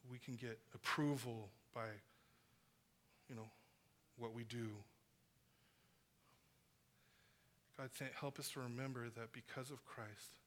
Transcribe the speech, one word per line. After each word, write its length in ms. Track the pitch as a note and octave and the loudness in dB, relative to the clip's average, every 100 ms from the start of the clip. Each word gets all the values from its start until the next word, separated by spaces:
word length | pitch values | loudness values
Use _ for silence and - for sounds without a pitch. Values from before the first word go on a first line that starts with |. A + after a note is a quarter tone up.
| B2 | -10
we 80 | B2 | -8
can 180 | - A#2+ | -4 -2
get 240 | B2 A2 - | -2 -2 -8
approval 760 | G#2+ - - D3 C#3 A#2+ A2+ G2+ - - | -4 2 8 8 8 4 -2 -4 -10 -6
by, 140 | A#2+ A2+ G#2 - - - - - - - - - - - - - | -2 0 -2 -12 -20 -20 -20 -20 -20 -20 -20 -20 -20 -20 -20 -10
you 60 | A#2+ | -8
know, 140 | A2 - - - - - - - | -8 -12 -20 -20 -20 -20 -20 -2
what 160 | A#2 | 0
we 100 | A#2 | 0
do. 240 | A2+ A#2+ A2+ G#2 - - - - - - - - - - - - - - - - - - - - - - - - - - - - - - | -2 0 0 -2 -10 -20 -20 -20 -20 -20 -20 -20 -20 -20 -20 -20 -20 -20 -20 -20 -20 -20 -20 -20 -20 -20 -20 -20 -20 -20 -20 -20 -16 -6
God, 120 | C3 | -6
thank, 200 | - C3 - | -2 -2 0
help 200 | C#3+ C3+ | -2 0
us 100 | C#3 | -2
to 100 | C#3+ | 0
remember 480 | B2 A#2+ C3+ B2 A#2 A2 | 0 2 2 2 -2 -2
that 160 | A2+ | -6
because 400 | A#2+ - C#3 B2+ | -6 -6 -4 -4
of 140 | C3+ - | -8 -8
Christ 540 | - G#2+ G#2 - - | -6 -6 -8 -12 -14